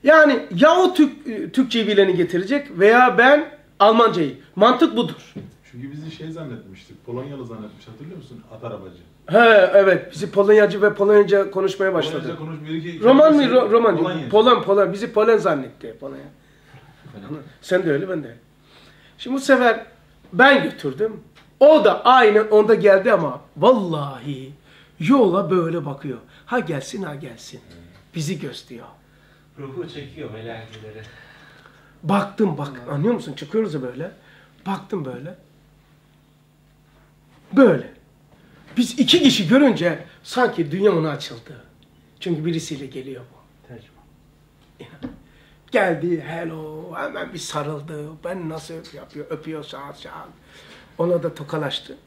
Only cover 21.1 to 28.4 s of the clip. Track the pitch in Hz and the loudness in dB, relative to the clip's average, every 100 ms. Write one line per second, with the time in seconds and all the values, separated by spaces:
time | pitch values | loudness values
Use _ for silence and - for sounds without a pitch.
21.1 | 214 _ _ _ _ 277 311 214 180 240 | -8 _ _ _ _ 6 6 4 2 4
22.1 | 254 220 208 214 214 214 208 202 190 202 | 6 6 4 4 2 4 4 4 4 4
23.1 | 202 151 - _ - 190 247 180 156 143 | 0 -2 -8 _ 0 2 2 0 -6 -8
24.1 | 131 135 131 131 - _ _ _ _ 165 | -12 -12 -12 -14 -20 _ _ _ _ 0
25.1 | 269 208 180 170 180 165 165 143 131 147 | 4 4 2 0 -2 -2 -6 -8 -12 -12
26.1 | 117 _ _ _ 247 160 143 - 226 185 | -14 _ _ _ -6 -4 -8 -8 -12 -12
27.1 | 147 147 117 - - _ 85 - _ _ | -12 -16 -20 -20 -20 _ -20 -20 _ _
28.1 | 170 151 175 | -10 -8 -8